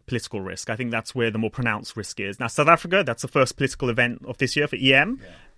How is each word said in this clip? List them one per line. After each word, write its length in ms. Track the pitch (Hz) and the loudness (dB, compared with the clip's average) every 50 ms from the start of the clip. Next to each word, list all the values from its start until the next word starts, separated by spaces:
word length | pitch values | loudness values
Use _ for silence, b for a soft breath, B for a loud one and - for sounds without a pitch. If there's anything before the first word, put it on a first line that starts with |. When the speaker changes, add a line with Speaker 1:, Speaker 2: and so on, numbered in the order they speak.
| _ | _
Speaker 1:
political 340 | - 127 113 - - - 104 | -6 -6 -4 -4 -6 -8 -8
risk. 300 | 95 95 85 - - - | -8 -8 -10 -8 -8 -8
I 60 | 113 | -6
think 160 | 110 127 117 | -6 -4 -4
that's 200 | 117 113 110 - | -4 -6 -6 -6
where 200 | - 127 117 113 | -2 0 0 0
the 60 | 107 110 | 0 0
more 120 | 110 107 | -2 -2
pronounced 460 | - - 123 117 104 107 - - - | -2 -2 -2 0 -2 -2 -6 -10 -10
risk 240 | 113 101 - - - | -10 -10 -10 -8 -6
is. 180 | 101 98 101 - | -6 -6 -6 -6
Now, 80 | 120 | -6
South 220 | 113 - - 147 156 | -2 0 2 6 6
Africa, 340 | 170 160 - 175 180 196 185 | 6 6 4 2 0 0 0
that's 180 | 127 117 - | 0 -4 -4
the 60 | - 131 | -6 0
first 280 | - 147 131 - - | 2 2 2 2 2
political 340 | - 139 131 - - 131 123 | -2 -4 -4 -2 -2 -2 0
event 320 | 117 117 123 120 120 - - | 2 2 0 0 -2 -6 -10
of 140 | - 123 - | -12 -4 -2
this 160 | 139 120 - | -2 0 0
year 140 | 147 147 143 | 0 0 0
for 80 | - | -2
E 180 | - 131 131 135 | 2 4 6 6
M, 240 | 135 151 202 262 269 | 6 4 2 -2 -8
Speaker 2:
Yeah. 80 | B B B B B B B | B B B B B B B